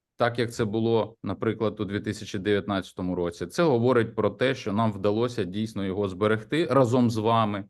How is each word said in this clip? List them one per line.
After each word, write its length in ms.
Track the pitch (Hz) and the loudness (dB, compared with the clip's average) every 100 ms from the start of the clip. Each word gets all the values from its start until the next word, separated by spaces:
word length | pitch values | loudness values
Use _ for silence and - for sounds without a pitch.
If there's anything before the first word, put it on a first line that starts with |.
| _ _ | _ _
так 220 | 120 120 | 0 2
як 160 | 117 | -2
це 100 | - | 0
було, 520 | 110 113 113 113 104 - | -2 0 2 2 0 -6
наприклад, 580 | 104 92 110 101 107 107 | -8 -2 -2 0 -2 -2
у 40 | |
дві 160 | 101 101 | -4 -4
тисячі 380 | 104 101 98 101 | -4 -6 -8 -4
дев'ятнадцятому 760 | 95 101 98 98 87 - 92 | 2 2 2 -4 -4 -6 -4
році. 320 | 87 87 - 87 | -2 -2 -4 -6
Це 160 | - | 2
говорить 520 | 170 120 120 123 107 | 4 4 4 2 0
про 160 | - 104 | 0 -2
те, 240 | 104 123 | 0 -2
що 180 | - 107 | 0 -2
нам 200 | 101 113 | 0 0
вдалося 520 | 101 101 107 123 120 | 0 0 0 -2 -2
дійсно 400 | 90 101 107 101 | -4 -4 -6 -4
його 240 | 98 95 101 | -4 -2 -4
зберегти 580 | 90 107 110 - 151 175 | 0 2 2 0 -2 0
разом 440 | 131 120 127 120 | 2 2 4 2
з 60 | 113 | 2
вами, 480 | 107 117 107 101 98 | 2 2 2 -2 -10